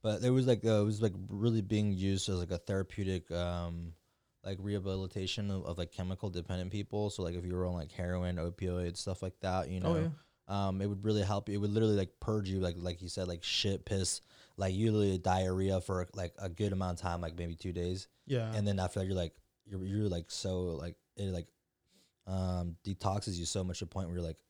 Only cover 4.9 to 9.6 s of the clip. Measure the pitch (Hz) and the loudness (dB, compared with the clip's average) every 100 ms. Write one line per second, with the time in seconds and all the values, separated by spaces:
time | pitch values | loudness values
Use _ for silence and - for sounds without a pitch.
4.9 | 95 95 101 95 - 101 95 - 85 85 | -2 -2 -4 -4 -2 -2 -2 -2 -4 -4
5.9 | - 92 92 104 87 82 92 92 101 101 | -4 -4 -2 -4 -4 -4 -2 -2 -4 -2
6.9 | 104 104 - 87 87 90 90 90 90 76 | -2 -2 -2 -2 -2 -2 0 0 0 -6
7.9 | - 90 90 90 90 85 87 92 90 87 | -4 -2 0 0 0 -2 -2 -2 0 -2
8.9 | 87 - 95 92 - 95 92 | -4 -6 -4 -6 -4 0 0